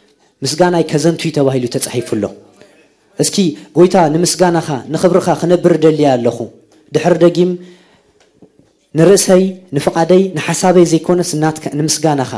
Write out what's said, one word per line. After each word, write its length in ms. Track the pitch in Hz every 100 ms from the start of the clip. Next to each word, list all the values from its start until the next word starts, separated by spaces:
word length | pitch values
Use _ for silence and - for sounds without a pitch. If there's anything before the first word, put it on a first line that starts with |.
| _ _ _ _
ምስጋናይ 420 | 135 156 180 175
ከዘንቱ 360 | 156 151 160 165
እዩ 120 | 165
ተባሂሉ 320 | 147 135 135 123
ተጻሒፉ 400 | 139 - 123 -
ኣሎ። 120 | 113 98 - - _ _ _ _ _ _ -
እስኪ 180 | 156 - 175 - -
ጎይታ 260 | 156 180 190 160
ንምስጋናኻ 600 | 160 175 - 180 170 160 131 -
ንኽብርኻ 400 | 165 180 180 175 147
ክነብር 360 | 170 175 170 160
ደልየ 320 | 156 156 147
ኣለኹ። 280 | 123 117 - 113 - _ _ _
ድሕር 220 | - 175 170
ደጊም 340 | 170 170 180 180 - - _ _ _ _ _ _ _ _ _ _ _
ንርእሰይ 480 | 151 165 196 - 185 190 185 -
ንፍቓደይ 500 | 143 180 180 165 185 190
ንሓሳበይ 540 | 151 151 165 185 180 170
ዘይኮነስ 440 | 160 - 180 170
እናትካ 320 | 151 156 156 -
ንምስጋናኻ 600 | 147 151 - 156 143 123